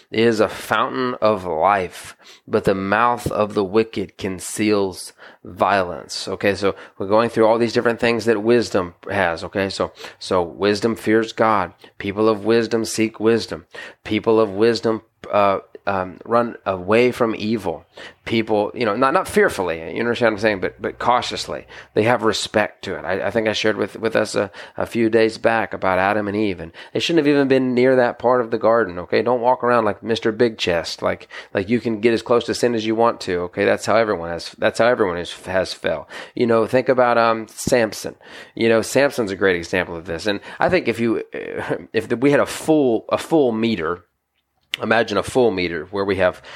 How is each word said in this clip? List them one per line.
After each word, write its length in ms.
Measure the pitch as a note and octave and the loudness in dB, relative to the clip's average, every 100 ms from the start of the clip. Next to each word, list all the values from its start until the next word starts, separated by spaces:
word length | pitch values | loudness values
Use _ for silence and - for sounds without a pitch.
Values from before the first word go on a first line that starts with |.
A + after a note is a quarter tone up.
| _ | _
is 280 | A2 A#2 G#2+ | 2 2 4
a 100 | F#2+ | 0
fountain 680 | - - A2 B2+ C3 B2+ - | -2 -2 -2 0 -2 -4 0
of 240 | G#2+ G#2 F2+ | 0 2 -2
life, 720 | D#2 F2+ G2+ F2 - - - - - - | 0 2 2 -2 -10 -18 -20 -20 -20 -2
but 200 | G#2+ A2 | 0 0
the 100 | F#2+ | 0
mouth 560 | G2 G#2+ A#2+ A#2 - | 0 2 2 0 -2
of 220 | - G#2 | -2 0
the 100 | G#2 | 0
wicked 540 | F#2+ G#2+ A2 - F#2 - | 0 0 0 -4 -10 -8
conceals 960 | G2 F2+ - - G#2+ G#2 F#2+ F2 - - - - | -8 -8 -10 -2 0 0 -2 -6 -16 -20 -20 -20
violence. 840 | - F#2+ G2 G2 F2 D#2 - - - | -18 0 2 2 0 -6 -12 -10 -8
Okay, 260 | F#2+ G2+ G2 | -2 -2 0
so 200 | G2 - - - | -2 -4 -12 -10
we're 100 | G2 | 0
going 220 | A2 A#2 | 2 2
through 180 | A#2 A2 | 2 4
all 100 | A2+ | 4
these 160 | A#2 | 2
different 260 | A#2+ A#2+ A2+ | 0 0 0
things 260 | A#2 A#2 A2 | 0 2 0
that 180 | G#2+ | 0
wisdom 520 | A2 A#2+ G2+ G#2 F2+ - - | 2 2 2 -2 -4 -8 -6
has. 340 | G2 F2 E2 | 0 0 -2
Okay, 260 | F#2 G2+ F#2+ | -6 -4 -2
so, 240 | - F2 - - - | -2 -4 -6 -18 -16
so 240 | - F#2 | -2 0
wisdom 520 | E2+ - G2+ G#2 A2+ A2 | 0 0 0 2 -2 -2
fears 360 | G#2+ A2 A2 | 2 2 2
God. 420 | - A2+ G#2 F2 - - _ | 0 2 2 -2 -8 -20 _
People 300 | G2 G2 A2 | -6 0 0
of 180 | G#2 G#2 | 0 2
wisdom 380 | A#2 A2 A2+ | 2 2 -2
seek 360 | A2 - A2 - | -2 -2 -2 0
wisdom. 460 | A2 A2+ - E2 - - - - | 2 2 -2 -10 -12 -18 -18 -16
People 360 | - G#2+ A2+ A2 | -4 -2 2 2
of 120 | A2 | 2
wisdom, 500 | F#2+ A2+ A2+ A#2 A2+ - _ - | 2 2 2 -2 -4 -8 _ -2
uh, 280 | G#2 G2+ F#2+ - - - | 2 2 0 -6 -10 -4
um, 300 | G2 F#2 E2 - | -4 -4 -10 0
run 300 | A#2 A#2 - G2+ | 0 0 -4 -6
away 460 | F#2+ F2+ A2+ B2 | -6 0 2 2
from 240 | A#2 A#2 G#2 | 2 -2 -2
evil. 480 | G#2+ A2+ F2+ D#2 - - - - - | -2 -2 -4 -8 -12 -20 -20 -16 -4
People, 460 | A#2 A2 G#2 G#2 | -2 2 0 0
you 120 | - A2+ | -2 -2
know, 100 | G#2+ | 2
not, 180 | C3+ | 2
not 140 | F3+ E3 | 2 0
fearfully, 500 | G#3 F#3+ - F2+ E2 E2 | 2 2 2 -4 -4 -6
you 60 | A2 | -4
understand 340 | A#2 A2+ A#2 | -2 0 0
what 60 | G2+ | 2
I'm 20 | |
saying, 180 | A2 G2 | 0 0
but, 220 | F#2 - | -4 -6
but 160 | G#2+ - | -8 -2
cautiously. 720 | - A#2+ - G#2 - C#2+ - - - | 0 2 0 -8 -8 -10 -12 -20 -4
They 80 | - | 0
have 220 | A2 A#2+ | 2 2
respect 600 | A2 F#2+ - A2 G#2 - G2+ | 2 0 -2 -2 -2 -4 -10
to 120 | D#2 | -8
it. 80 | D2 | -6
I, 220 | F#2+ G2+ | -4 -2
I 20 | |
think 180 | A2+ A2 | 0 0
I 60 | |
shared 240 | G#2 A2 G#2 | 0 0 0
with, 180 | G#2 - | -4 -4
with 160 | A2 A2+ | -2 0
us 180 | G#2+ | 0
a, 160 | A2 G2+ - - - | -2 -4 -8 -16 -8
a 100 | F#2+ | -4
few 240 | A#2+ A2+ | 0 2
days 260 | A2+ A2 - | 4 2 2
back 380 | A2+ A2+ F#2+ F2+ | 0 0 -2 -4
about 240 | F#2+ F#2 | 0 2
Adam 280 | G2 G#2 G#2 | 2 0 -2
and 80 | G#2 | -2
Eve, 240 | G#2+ E2+ | -2 -4
and 120 | D#2+ - - | -10 -16 -8
they 80 | - | -4
shouldn't 240 | - E3 | 0 2
have 80 | C#3+ | 4
even 160 | C#3+ C#3 | 2 4
been 280 | C3+ B2+ A#2+ | 2 2 2
near 200 | B2+ C3 | 4 4
that 200 | A#2+ - | 2 0
part 240 | A#2 B2 | 2 2
of 80 | A2+ | 0
the 80 | A#2 | 0
garden, 400 | G#2+ A#2 F#2+ F2 | 2 2 2 -4
okay? 240 | - A2+ | -2 0
Don't 200 | A2 B2 | 2 2
walk 220 | A#2+ B2+ | 2 2
around 220 | A#2+ A#2+ G#2+ | 2 2 2
like 160 | F#2+ | -2
Mister 300 | A2 A2+ A#2 | -4 -2 -2
Big 260 | G#2+ A#2+ A2 | 2 0 0
Chest, 460 | - E2+ D#2+ - | -2 -2 -4 -4
like, 240 | G2+ F2 - - - | -4 -4 -10 -18 -6
like 160 | G#2+ F#2+ | -4 0
you 100 | A#2+ | 0
can 220 | A#2+ G#2+ | 0 0
get 120 | A#2+ A2 | 2 2
as 80 | |
close 220 | - A#2+ A2 | 2 2 2
to 100 | G#2 | 0
sin 180 | B2 | 0
as 140 | A2+ A2 | 0 -2
you 80 | A2 | 2
want 260 | A#2 - | 0 0
to, 200 | - F2 | -4 -4
okay? 220 | F2 - | -4 0
That's 220 | G#2 G#2 - | 0 0 2
how 100 | G#2+ | 2
everyone 340 | A2 F2+ E2+ | 2 -2 -4
has, 260 | E2+ - - | -8 -10 -4
that's 220 | A2 - | -2 2
how 80 | A#2 | 2
everyone 320 | A#2+ G2 F2 | 2 0 -2
is, 120 | E2 - - | -8 -12 -2
has 260 | F#2 F2 | -2 -2
fell. 380 | - F2+ E2 - - - | -4 -4 -4 -8 -16 -12
You 140 | - A#2 | -2 2
know, 180 | A2+ G#2 | 2 2
think 240 | B2+ B2+ | 2 2
about, 300 | B2 B2 A#2 | 2 4 4
um, 280 | A2+ A2+ G#2+ | 2 0 -6
Samson. 680 | - - B2+ A2 - - - - - - - | -8 0 2 2 -2 -12 -14 -20 -20 -16 -2
You 140 | A2+ | 2
know, 120 | A2+ | 2
Samson's 480 | G#2 C3 C#3 C3 G2+ | 2 2 2 0 -4
a 60 | F#2+ | 0
great 200 | F#2+ F2 | 2 2
example 400 | E2 F#2 E2+ E2+ | 0 -2 -2 -8
of 100 | E2 | -8
this, 200 | E2 G2+ | -6 -4
and 140 | G2+ - - | -4 -8 -2
I 80 | C3+ | 0
think 200 | F3+ B2 | 2 0
if 120 | A2+ | -2
you, 220 | A#2 G#2+ - | 0 -2 -4
<laughs> 60 | - G1+ - - C3 - | -10 -8 -8 -6 -8 -4
if 160 | A2 G#2+ | -4 -2
the, 80 | A#2 | 0
we 140 | C#3+ | 2
had 80 | C3+ | 2
a 80 | G2+ | 0
full, 580 | - - D#3 C3 G#2+ - | -2 2 4 4 0 0
a 100 | G#2 | -4
full 320 | - D#3+ B2+ | 2 2 2
meter, 520 | A2 A#2 G2+ D#2+ F2 _ _ _ _ _ _ _ - | 2 0 -2 -4 -6 _ _ _ _ _ _ _ -8
imagine 340 | A2 A2+ A#2+ G2+ | 0 2 2 -2
a 60 | |
full 280 | - C3+ A#2 | 0 2 2
meter 340 | F#2 F2 E2+ E2 | 2 -4 -4 -6
where 180 | G2+ | -4
we 140 | G2+ F#2+ | -2 2
have 240 | F2+ - - | 2 0 -12